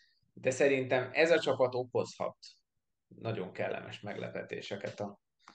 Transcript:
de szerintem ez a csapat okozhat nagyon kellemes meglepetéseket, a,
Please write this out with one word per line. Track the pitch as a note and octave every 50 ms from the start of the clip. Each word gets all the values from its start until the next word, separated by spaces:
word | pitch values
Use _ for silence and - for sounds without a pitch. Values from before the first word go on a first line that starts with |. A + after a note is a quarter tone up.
| _ _ _ _ _ _
de | _ - - C3
szerintem | B2+ - D3+ C#3 C3+ C3 B2+ B2 C3+ B2+ A#2 -
ez | - D3 E3 E3
a | E3 D3+
csapat | - C#3+ B2+ - B2+ B2+ -
okozhat | A#2+ B2+ - - A2 F#2 - - - F#2+ F2+ - _ - - - _ _ _ _ _ _ _ _ _ _
nagyon | _ - - - A2 G#2+ G2+ F#2 F#2+
kellemes | - - F#2+ G2 G2+ - - - A2+ -
meglepetéseket, | - G#2 G2 - A#2 - - - - - - - - - G2+ G2+ - G2+ - -
a, | G#2 G2+ - - _ _ _ _ _ -